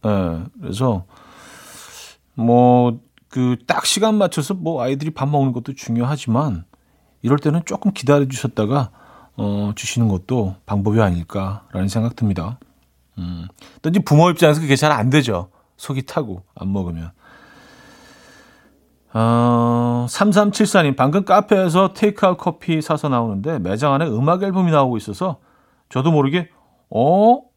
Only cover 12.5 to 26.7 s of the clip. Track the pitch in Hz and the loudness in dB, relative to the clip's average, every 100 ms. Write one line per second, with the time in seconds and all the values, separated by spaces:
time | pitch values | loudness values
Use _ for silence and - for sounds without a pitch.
12.5 | 123 _ _ _ _ _ - 87 87 87 | -10 _ _ _ _ _ -12 -10 -10 -14
13.5 | _ - - 156 190 - 151 170 165 160 | _ -20 -8 -2 -2 4 6 6 6 4
14.5 | 151 156 135 151 139 113 147 120 95 - | 4 2 2 2 2 2 2 2 -4 -6
15.5 | _ _ _ - 135 131 - 123 92 - | _ _ _ -8 -8 -6 -6 -6 -10 -16
16.5 | - 95 98 90 82 80 _ _ - - | -12 -6 -6 -6 -8 -12 _ _ -20 -20
17.5 | - - - - - - - - - _ | -20 -20 -20 -20 -20 -20 -20 -20 -20 _
18.5 | _ _ _ _ _ _ 113 113 117 120 | _ _ _ _ _ _ -2 2 2 2
19.5 | 120 120 120 120 120 123 - 202 196 208 | 2 2 0 0 -2 -4 0 2 2 2
20.5 | - 170 196 151 135 131 175 190 190 202 | 0 2 4 2 2 2 0 2 2 4
21.5 | 202 185 170 190 190 208 202 196 180 - | 2 2 2 0 0 -2 2 0 0 -4
22.5 | 165 - 160 151 156 156 127 113 98 127 | -6 -4 -2 -2 -2 0 -2 -2 -4 -4
23.5 | 156 87 104 143 139 165 110 139 180 196 | -4 -4 -2 0 0 0 0 0 0 0
24.5 | 190 180 151 135 117 - 98 185 147 _ | 0 2 2 2 0 -6 -6 -6 -6 _
25.5 | _ _ _ _ 127 139 156 135 170 160 | _ _ _ _ -2 2 2 2 0 -6
26.5 | _ _ | _ _